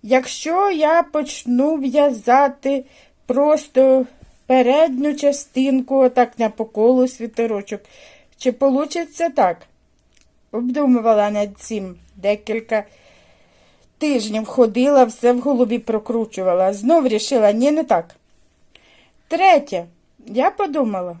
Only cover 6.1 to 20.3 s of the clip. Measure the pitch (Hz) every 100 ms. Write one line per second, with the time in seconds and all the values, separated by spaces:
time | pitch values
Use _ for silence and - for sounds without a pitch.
6.1 | 247 240 - 220 220 226 208 226 254 254
7.1 | - 226 220 226 208 202 196 _ - -
8.1 | _ _ _ 254 233 277 262 302 339 330
9.1 | - 330 - 185 170 - _ _ _ _
10.1 | _ _ _ _ - 247 254 277 247 226
11.1 | 214 208 208 208 196 - 220 190 175 _
12.1 | 196 190 208 214 220 226 220 208 _ _
13.1 | _ _ _ _ _ _ _ _ _ 302
14.1 | 262 214 214 220 - 226 208 269 285 240
15.1 | - 240 247 247 254 247 233 - 220 214
16.1 | 233 220 - 185 175 185 202 226 330 254
17.1 | 214 - 262 208 220 269 302 277 185 165
18.1 | - _ _ _ _ _ _ _ _ _
19.1 | _ _ 339 381 320 285 185 170 _ _
20.1 | _ -